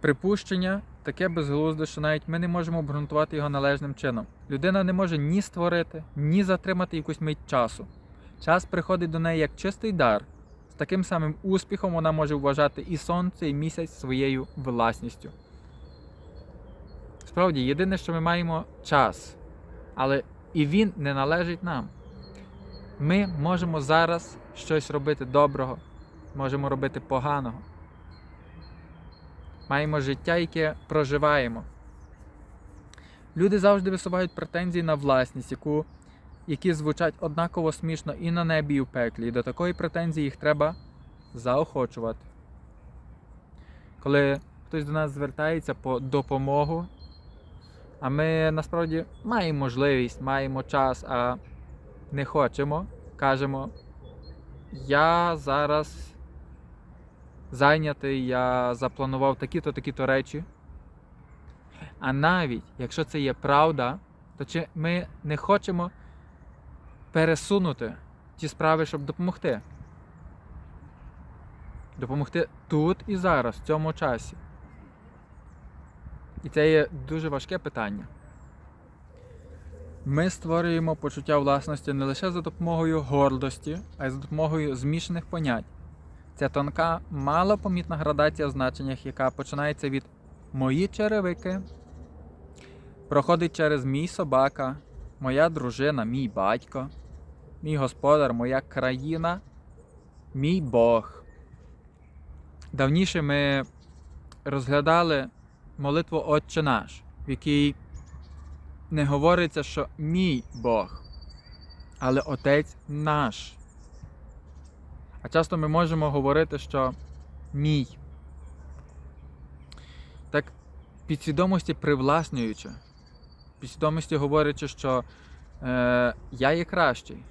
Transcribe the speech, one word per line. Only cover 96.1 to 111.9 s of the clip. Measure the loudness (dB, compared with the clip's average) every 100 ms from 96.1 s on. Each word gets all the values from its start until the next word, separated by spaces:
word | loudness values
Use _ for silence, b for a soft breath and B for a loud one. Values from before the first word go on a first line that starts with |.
| -2 -2
батько», | 2 2 2 -2 -8 -8 -12 -18 -18 -18 -20 -20 -10
«мій | -2 0
господар», | 0 0 6 6 6
«моя | 2 0 -2
країна», | -2 -2 -2 -2 -4 -2 -2 -2 -10 -20 -20 -20 -20 -20 -20 -20 -12
«мій | -2 0 2
Бог». | 4 6 8 6 2 -16 -20 -20 -20 -20 -20 -20 -20 -20 -20 -20 -20 -20 -20 -20 -12
Давніше | 0 4 4 2 2
ми | 2 2 2 0 -2 -12 -20 -20 -20 -20 -20 -12
розглядали | -4 -4 2 2 6 4 4 0 -2 -12 -20 -20 -20 -6
молитву | 0 0 0 -2 2
«Отче | 2 2 0
наш», | 2 2 0 -16 -20 -14 -6
в |
якій | -4 2 4 4 0 -12 -18 -16 -18 -18 -18 -18 -18 -18 -18 -4
не | 0
говориться, | 2 4 6 6 4 -2
що | -4 -4 -6 -4
«мій | -2 2 2 0 -4
Бог», | -4 2 2 0 -8 -14 -16 -16 -18 -20 -20 -20 -18 -20